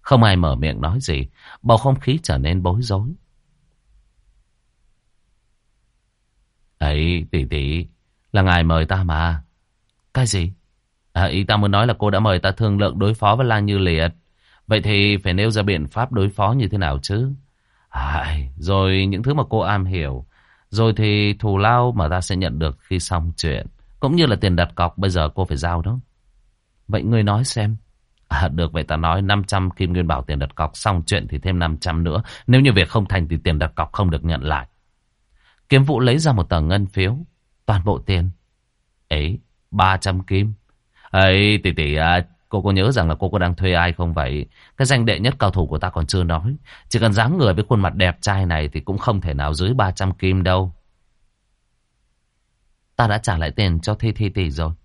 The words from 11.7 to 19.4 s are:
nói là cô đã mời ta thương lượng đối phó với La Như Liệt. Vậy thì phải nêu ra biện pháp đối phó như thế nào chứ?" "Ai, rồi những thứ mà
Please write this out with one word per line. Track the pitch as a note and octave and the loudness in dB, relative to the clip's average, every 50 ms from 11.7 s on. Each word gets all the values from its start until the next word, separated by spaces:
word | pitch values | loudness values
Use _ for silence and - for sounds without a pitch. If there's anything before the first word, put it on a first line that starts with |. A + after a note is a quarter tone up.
nói | G2+ G2+ A2 | 2 2 2
là | B2 A2 - | 2 0 0
cô | - G#2 | 0 0
đã | G2+ F#2+ | 2 2
mời | G2 A2 F#2+ F2+ | 2 2 2 2
ta | - F#2+ | 0 -2
thương | G2 - A2+ G#2+ G2+ G2+ | -2 0 0 0 2 2
lượng | G#2 F#2+ C2+ E2+ | 0 0 0 0
đối | G2+ G2+ A2+ | 0 0 0
phó | A2 - G2+ G#2 | 2 2 2 2
với | A#2+ C3+ | 2 2
La | A#2+ A2+ G#2+ | 0 2 2
Như | G2+ G#2 G2+ G2 | 0 0 0 0
Liệt. | F#2+ F2+ E2+ D#2+ D#2+ E2+ E2 _ _ _ _ _ _ _ _ _ _ | 2 2 2 2 0 -2 -4 _ _ _ _ _ _ _ _ _ _
Vậy | - A2 G#2+ F2 | -2 -2 0 0
thì | G2+ G#2+ G2+ G2+ G#2 G#2 | 0 2 2 2 2 2
phải | G2 - G2 F2+ | 0 0 -2 0
nêu | F#2 G#2 A2+ | 0 0 0
ra | A2 G#2+ G2+ | 0 0 0
biện | G2+ G2 E2 D2+ | 0 0 -2 -2
pháp | C#2 - G#2+ A#2+ C3 C3 | -6 -4 -4 -4 -2 0
đối | G#2 F#2+ G2+ | -2 -2 -2
phó | G2 - G2+ G2 A#2 | 0 0 0 0 2
như | C#3 A#2+ F2+ | 0 0 0
thế | F#2+ G2+ | -2 -2
nào | F#2 D#2 C#2 C#2 C#2 | -2 0 -2 -2 -4
chứ?" | - G2 G#2+ B2+ C3+ C#3 C#3 - _ _ _ _ _ _ _ _ _ | -4 -2 -2 -2 -2 -4 -8 -14 _ _ _ _ _ _ _ _ _
"Ai, | - C2 C2 C#2+ D2 D#2 D2 D2+ D#2 D2 C#2 C2 - | -6 -6 -4 -2 -2 -4 -4 -4 -4 -6 -6 -8 -10
rồi | - D2+ E2+ G2 G2 F#2+ F#2+ F#2+ F#2+ F#2+ F#2+ | -10 -4 0 0 2 2 2 2 0 0 0
những | G2 F2+ A2+ | -2 -2 -2
thứ | B2+ D3 | -2 0
mà | D3+ | -2